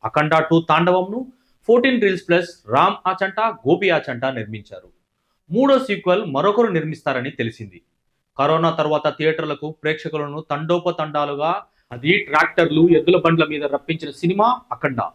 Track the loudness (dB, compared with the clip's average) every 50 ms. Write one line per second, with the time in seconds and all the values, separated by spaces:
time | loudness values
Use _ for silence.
0 | -8 -2 -2 0 0 2 2 0 2 2 2 2 2 2 0 2 4 2 2 0
1 | 0 -4 -6 -10 -10 -10 _ _ _ _ _ _ _ 2 2 4 4 2 0 2
2 | 0 0 0 -2 -2 0 0 0 0 -2 -10 _ _ -2 2 2 2 2 0 -2
3 | _ -4 -2 -2 -4 -4 -2 -2 -2 -2 -4 -4 0 0 0 2 2 0 0 0
4 | -2 -4 -8 -4 -4 -6 -4 -6 -10 -10 -12 -14 -14 _ -20 -20 -20 -20 _ _
5 | _ _ _ _ _ _ _ _ _ _ 0 2 4 4 4 2 2 -2 -6 -4
6 | 0 0 0 0 0 -2 -2 0 0 2 2 2 2 2 0 -2 -4 -4 -10 -6
7 | _ -4 -4 -4 -6 -8 -6 -6 -6 -6 -6 -10 -16 -18 -18 -20 _ _ _ _
8 | _ _ _ _ _ _ _ -2 0 2 2 2 2 0 0 0 0 0 0 0
9 | 0 -2 -4 0 -2 -2 -2 -2 -6 -6 -8 -8 -8 -12 -12 _ -4 -4 -4 -4
10 | -8 -8 -8 -8 -8 -8 -10 -14 -8 _ -8 -6 -2 0 -2 0 0 -2 -2 -2
11 | -6 -4 -2 -2 -2 -2 -4 -4 -2 -2 -2 -4 -6 _ _ _ _ _ -16 -6
12 | 0 0 0 0 0 0 2 2 2 2 2 2 2 4 4 4 6 6 6 6
13 | 6 4 4 4 4 4 4 4 2 0 -2 -6 -4 -4 -4 -4 _ -6 -8 -8
14 | -8 -12 -10 -2 -2 -2 2 2 2 2 2 -2 -6 _ -12 -6 -4 -4 -2 -4
15 | -6 -6 _